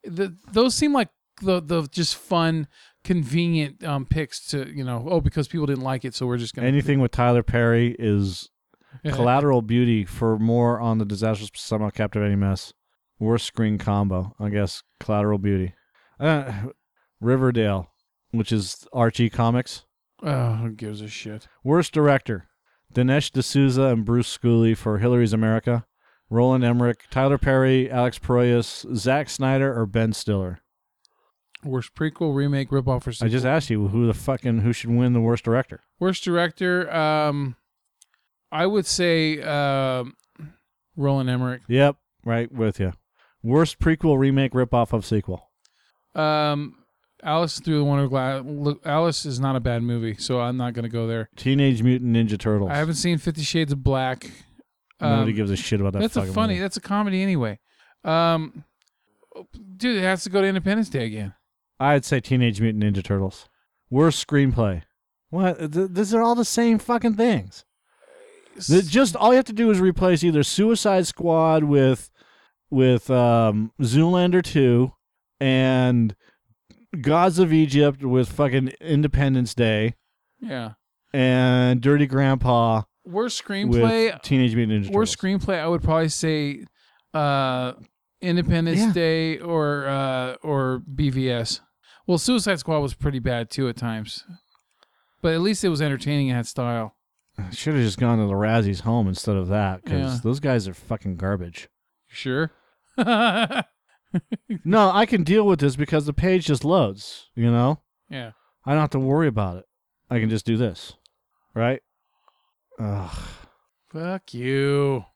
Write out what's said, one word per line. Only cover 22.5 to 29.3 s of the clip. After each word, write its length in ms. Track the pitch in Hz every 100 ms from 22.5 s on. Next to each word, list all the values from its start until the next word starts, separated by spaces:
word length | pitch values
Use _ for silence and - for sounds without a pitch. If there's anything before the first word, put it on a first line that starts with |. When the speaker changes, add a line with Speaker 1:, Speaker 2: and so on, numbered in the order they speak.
| _ _ _ _
Speaker 2:
Dinesh 380 | 123 127 139 -
D'Souza 540 | 135 - 139 139 127 135
and 200 | 117 107
Bruce 320 | 120 117 -
Schooley 400 | 120 117 113 110
for 220 | 110 104
Hillary's 340 | 117 123 113
America. 540 | 110 110 110 - 117 - _ _ _ _
Roland 340 | 113 127 131
Emmerich, 440 | 120 120 120 113 _
Tyler 260 | 131 135 139
Perry, 540 | 139 131 131 131 127
Alex 260 | 127 123 -
Proyas, 680 | - 123 123 120 113 - - 120
Zack 320 | 117 139
Snyder, 480 | 139